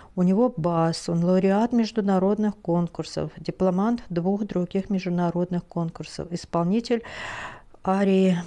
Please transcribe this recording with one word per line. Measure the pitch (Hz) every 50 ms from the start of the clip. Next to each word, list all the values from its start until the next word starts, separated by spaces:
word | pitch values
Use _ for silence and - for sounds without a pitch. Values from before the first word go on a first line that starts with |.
| - - -
У | 180 180
него | 180 190 208 247 254 247
бас, | - 156 175 170 165 165 165 160 - - -
он | 170 170 170
лауреат | 175 185 185 185 190 190 202 226 233 247
международных | 233 226 214 - 226 196 196 190 185 185 196 214 208 214 208 196
конкурсов, | - - - 170 175 175 170 - - 156 - - 156 156 156 -
дипломант | - 151 - 170 - 190 185 180 185 202 226 240 233 - -
двух | 175 170 170 190 202 202 226
других | 196 - 180 180 175 - 196 190 -
международных | 202 185 - 185 175 175 175 170 165 175 175 175 180 175 -
конкурсов, | - - 170 170 165 - - 156 - - - - -
исполнитель | 175 175 - - - 170 170 175 196 233 233 - 247 226 - - - - - - - - - - - - - - - - -
арии | 190 190 196 202 196 190 190 190 185 180 170 175